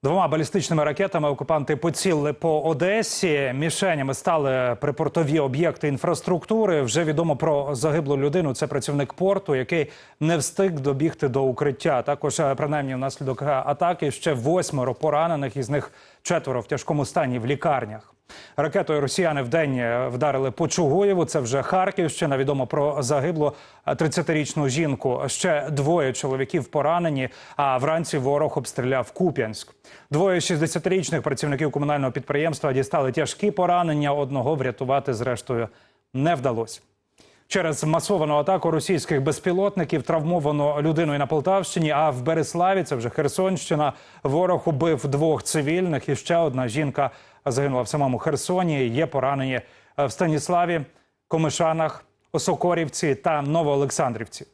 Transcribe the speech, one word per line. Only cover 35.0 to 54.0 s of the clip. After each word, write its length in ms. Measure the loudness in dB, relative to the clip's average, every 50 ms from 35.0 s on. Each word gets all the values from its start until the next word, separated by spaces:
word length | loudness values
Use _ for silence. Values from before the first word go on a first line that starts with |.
| 2 0 -2
зрештою, 540 | -2 0 -2 -2 -4 -4 -4 -2 -2 -2 -4 -6 -16 _ _ _ _ _ _ _
не 200 | -2 0 0 0
вдалося. 460 | 0 0 -2 0 -2 -4 -6 -8 -18 _ _ _ _ _ _ _ _ -20 -20 _ _ _ _
Через 360 | -2 0 0 0 -2 -2 0
масовану 500 | 0 0 0 2 2 0 2 2 2 2
атаку 360 | 2 2 2 2 2 2 0
російських 520 | 0 0 0 0 0 0 0 0 0 0 2
безпілотників 800 | 0 -2 0 0 0 0 2 2 0 0 -2 -4 -2 -2 -4 0
травмовано 800 | 0 0 0 2 0 0 0 0 0 0 2 0 0 0 0 0
людину 320 | 0 2 2 0 0 0
і 40 | 0
на 80 | 0
Полтавщині, 640 | 0 0 0 2 2 2 2 2 0 -2 -2 0 2
а 200 | 2 2 2 2
в 120 | 0 0 0
Береславі, 600 | 0 0 0 0 -2 0 0 2 2 2 2 0
це 140 | 0 -2
вже 140 | -2 -2 -4
Херсонщина, 840 | -2 0 -2 -2 0 0 0 0 0 -2 -2 -2 0 2 2 0 -2 -4 -14 -20 -20 -6 _
ворог 400 | 0 2 2 2 2 2 2 0
убив 440 | 0 0 2 2 2 2 0 0 -2
двох 340 | 0 0 2 2 0 0 -2
цивільних, 680 | -2 -2 0 0 0 0 0 0 0 -2 -2 -2 -2
і 80 | -4
ще 200 | -4 0 0 2
одна 320 | 2 2 2 0 -2 -2 -2
жінка 420 | -2 -2 -2 -2 0 0 -2 -2 -2 -8 -20 -20 -20 -8 _
загинула 360 | -2 0 0 0 2 2 0 -2
в 60 | 0
самому 300 | 0 0 0 2 0 0
Херсоні. 680 | -2 -2 -2 -2 -2 -2 0 0 2 0 2 0 0
Є 200 | 0 0 0 -2
поранені, 540 | 0 0 0 0 0 0 0 -2 -2 -2 -4 -6 -8 -20 -20 _ _ _ -2
е, 80 | -2
в 60 | -2 0
Станіславі, 680 | 0 0 2 2 0 0 0 2 2 2 2 0 -2 -4 -6 _ _ _ _ _ _ _ _
Комишанах, 760 | 0 0 0 0 0 2 0 0 2 2 0 -2 -2 -6 -16 _ _ _ _ _ _
Осокорівці 840 | -2 0 0 0 0 2 0 2 2 0 -2 -4 -2 0 0 0
та 280 | 0 0 0 0 0 0
Новоолександрівці. 1040 | 0 0 2 2 2 2 2 2 0 0 0